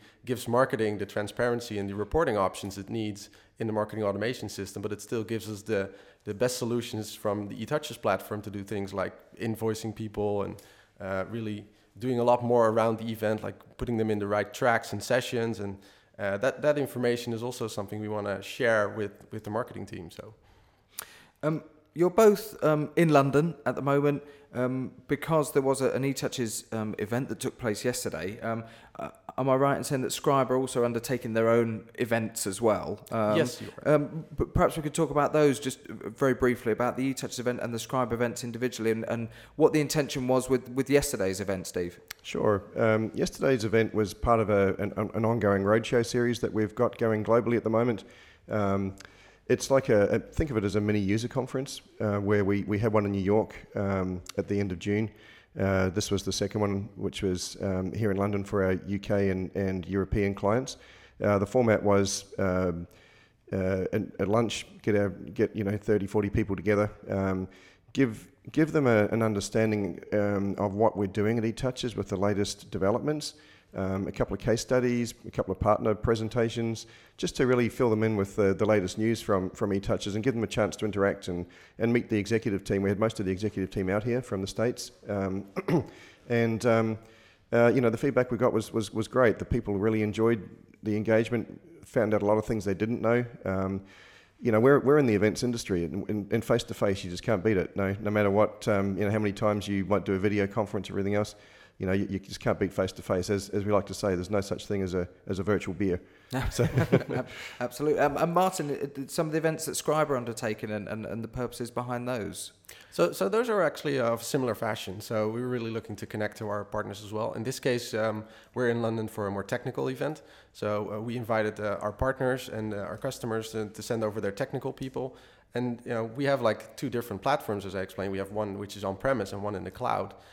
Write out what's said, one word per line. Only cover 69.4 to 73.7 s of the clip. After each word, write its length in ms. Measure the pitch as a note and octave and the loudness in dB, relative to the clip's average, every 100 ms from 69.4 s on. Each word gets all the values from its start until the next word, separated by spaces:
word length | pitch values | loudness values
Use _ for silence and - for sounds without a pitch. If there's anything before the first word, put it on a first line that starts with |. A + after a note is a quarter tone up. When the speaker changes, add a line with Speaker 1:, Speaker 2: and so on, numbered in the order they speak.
| G2 A2+ A2 G#2+ G2 - - | 0 2 2 2 -2 -6 -2
Speaker 3:
um, 400 | G#2 G2+ G2+ G2 F#2+ | 0 2 0 0 0
of 180 | G2+ | -2
what 220 | G2 A2 G2 | 2 2 2
we're 100 | G2 | -2
doing 300 | G#2+ G#2 A#2 | 0 0 2
at 80 | |
eTouches 520 | A2 A2 C3 B2 B2 G2+ | -2 -2 -4 -4 -6 -6
with 120 | G2 | -4
the 80 | F#2+ | 0
latest 540 | G2+ G2+ G2+ - - | 0 2 -2 -4 -10
developments, 640 | F#2 F#2+ A#2+ D3+ D3+ - - - - _ | 0 2 2 0 -4 -8 -14 -20 -20 _